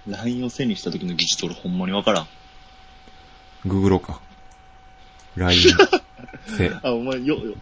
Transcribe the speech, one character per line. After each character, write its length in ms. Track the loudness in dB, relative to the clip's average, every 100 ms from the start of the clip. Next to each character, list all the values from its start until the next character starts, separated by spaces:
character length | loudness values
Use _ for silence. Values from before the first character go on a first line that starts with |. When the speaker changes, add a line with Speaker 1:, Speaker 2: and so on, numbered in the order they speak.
| -14
Speaker 1:
ラ 200 | -6 -4
イ 120 | -4
ン 60 |
を 60 | -4
背 160 | -2 -2
に 100 | -2
し 60 |
た 80 | -4
時 160 | -6 -4
の 80 |
技 100 | -2 -2
術、 200 | -2 -6
俺 80 |
ほ 140 | -8 -6
ん 80 | -4
ま 80 | -2
に 60 |
わ 100 | 0
か 100 | 2
ら 80 | 0
ん。 60 | -2 -16 -20 -20 -20 -20 -20 -20 -20 -20 -20 -20 -20 -10
Speaker 2:
グ 160 | -2 2
グ 80 | 4
ろ 80 | 4
う 40 |
か。 200 | 0 -14 -16 -20 -20 -20 -20 -20 -20 -20 -20 -20 -12 -2
ラ 160 | 2
イ 40 | 6
ン 40 | 6 6 4 2 -4
Speaker 1:
<laughs> 500 | -20 -20 -18 -10 -2
Speaker 2:
背 140 | -2 0
Speaker 1:
あ、 100 | -4
お 80 | -2
前、 180 | -2 -4
よ、 160 | -2 -2
よ。 160 | -4 -8